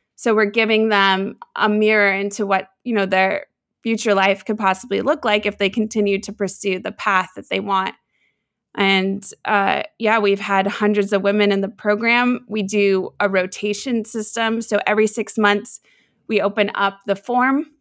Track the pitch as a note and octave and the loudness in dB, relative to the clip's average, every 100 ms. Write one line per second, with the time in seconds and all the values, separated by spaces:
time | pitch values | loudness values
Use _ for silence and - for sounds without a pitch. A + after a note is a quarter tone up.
0 | _ - A#3 G#3+ G#3 A3+ A3 A3 A3 G3+ | _ -6 0 2 2 0 2 2 2 4
1 | G3 F#3+ G3 - - - G#3 G#3 G#3+ G#3+ | 4 2 -2 -8 -14 -2 0 2 2 4
2 | G3+ F#3+ G3+ G3+ G3+ F#3+ - _ B3 A3 | 2 0 -4 -4 -2 -2 -2 _ -4 -2
3 | F#3+ F#3+ F#3+ - - _ _ _ G#3+ A3+ | 0 2 2 0 -8 _ _ _ -4 -2
4 | A#3 G3 G3 G3 - G#3+ G3 F#3+ - G3 | 2 2 2 0 -4 -2 0 -2 -4 -4
5 | G#3+ D4+ A#3 G#3+ G#3 - G3 G#3 G#3+ A3 | 0 0 0 0 -2 -2 -2 0 -2 0
6 | G3+ G3 G3+ G#3 F#3+ - G3+ F#3 - - | 0 0 -4 -6 -6 -4 -4 -4 -6 -6
7 | G#3+ F#3+ F3+ G3 F#3+ F#3+ G3+ F#3+ F#3+ - | 0 0 -2 -10 -6 -6 -2 -2 -2 -8
8 | _ _ _ _ _ _ _ - G3 F#3+ | _ _ _ _ _ _ _ 0 2 2
9 | F#3+ G3 - - - G#3 G3 - - - | 0 -4 -8 -10 0 0 2 0 -4 -4
10 | A3 A3+ G3+ G3 G3+ G3 G3 - G#3 G#3 | 0 2 2 0 0 0 0 0 0 2
11 | G3 G3 G3 G#3 G3+ G3 G3 - G#3 G#3 | 0 0 2 2 2 2 -2 -4 -2 0
12 | A#3 A#3+ B3 A#3+ - G#3+ G3 G3+ G3+ F#3+ | 2 2 2 -2 -4 -6 -2 2 2 2
13 | F3 - G3+ F#3+ F#3+ - G#3 G3+ C4+ A#3 | -2 -2 0 0 -2 -4 -4 -4 -2 -4
14 | G#3+ A3+ G#3+ A#3 A3+ A3+ A3+ G#3 - G#3 | -4 -8 -8 -4 -2 -2 -2 -2 0 2
15 | G#3+ - - - G#3 G#3 - - _ _ | 0 0 -6 0 2 2 -2 -16 _ _
16 | _ _ - G#3 G3+ G#3 G3+ - G3 G3 | _ _ -4 0 0 0 -2 0 -2 -2
17 | - G3 - B3 C4 C4+ D#4+ _ | -6 -6 -2 0 2 2 -2 _